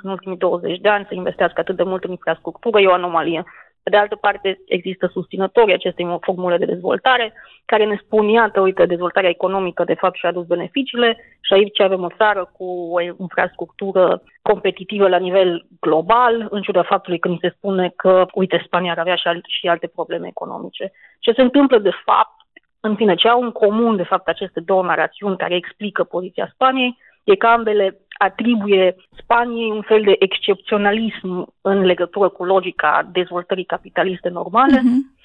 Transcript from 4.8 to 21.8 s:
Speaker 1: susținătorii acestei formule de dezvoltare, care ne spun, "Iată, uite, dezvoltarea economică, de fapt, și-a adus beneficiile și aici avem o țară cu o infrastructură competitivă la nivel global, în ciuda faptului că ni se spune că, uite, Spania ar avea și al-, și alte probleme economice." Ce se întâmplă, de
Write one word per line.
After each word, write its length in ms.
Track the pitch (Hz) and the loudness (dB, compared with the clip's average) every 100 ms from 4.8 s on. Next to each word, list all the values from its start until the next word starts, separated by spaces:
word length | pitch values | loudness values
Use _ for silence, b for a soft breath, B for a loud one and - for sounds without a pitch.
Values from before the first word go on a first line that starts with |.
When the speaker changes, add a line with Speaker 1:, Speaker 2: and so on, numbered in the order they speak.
| 180 185 180 | -6 -6 -6
Speaker 1:
susținătorii 600 | 185 170 190 190 - 214 | -6 -8 -6 0 4 4
acestei 440 | 175 185 175 175 170 | 2 -2 -6 -6 -6
formule 360 | - 180 180 175 | -6 -4 -2 0
de 80 | |
dezvoltare, 680 | - 175 180 - 262 247 226 - B B | -2 -4 -4 -2 0 0 -2 -10 B B
care 200 | - 220 | -2 0
ne 160 | 214 208 | 0 -2
spun, 240 | - 214 208 | -2 0 2
"Iată, 320 | 226 214 196 | 2 2 2
uite, 260 | 190 185 175 | 0 2 2
dezvoltarea 440 | 175 175 196 185 | 0 -2 0 0
economică, 540 | 170 190 196 180 - | 0 -2 -2 -4 -4
de 100 | 175 | -4
fapt, 220 | 165 185 - | 0 -2 -2
și-a 120 | 175 | -4
adus 180 | 175 170 | -4 -4
beneficiile 680 | 170 175 277 262 240 233 233 b b | -4 -4 -6 -4 0 0 -2 b b
și 120 | - | 0
aici 280 | 196 208 - | 2 2 2
avem 220 | 190 185 | 0 0
o 60 | 175 - | -4 0
țară 340 | 214 196 180 - | 0 0 -6 -10
cu 80 | 185 180 170 | -10 -8 -4
o 80 | 175 | -4
infrastructură 1200 | 175 - 180 - 180 - 165 - 196 190 175 180 _ b | -4 -8 -6 -2 -2 -4 -14 -10 -2 2 2 2 _ b
competitivă 680 | - 202 196 185 185 208 196 | -2 0 -2 -6 -6 0 2
la 80 | 180 | 2
nivel 500 | 180 190 185 170 - _ | 2 2 2 0 -10 _
global, 680 | 165 160 170 233 247 233 208 | 0 0 2 4 4 0 -4
în 120 | 208 | -6
ciuda 200 | 196 190 | -2 0
faptului 360 | 170 196 - 170 | 0 -2 -2 -4
că 100 | 180 | -4
ni 100 | 175 | -2
se 140 | 180 - | -4 -6
spune 360 | 202 190 180 - | -4 -2 -2 0
că, 300 | 185 185 185 | 4 4 2
uite, 300 | - 190 170 | -2 -2 -2
Spania 280 | - 175 180 | -2 -4 -2
ar 60 | 170 | -4
avea 160 | 170 | -2
și 140 | 175 175 | -2 -2
al-, 160 | 170 - | -4 -6
și 200 | - 180 | -6 -2
alte 180 | 165 170 | -2 -4
probleme 400 | - 160 170 175 | -8 -8 -8 -10
economice." 680 | 185 175 180 180 - 196 b b b | -12 -12 -12 -14 -12 -14 b b b
Ce 140 | 233 | 0
se 100 | 226 | 2
întâmplă, 360 | 247 277 277 | 4 4 4
de 140 | 240 | 4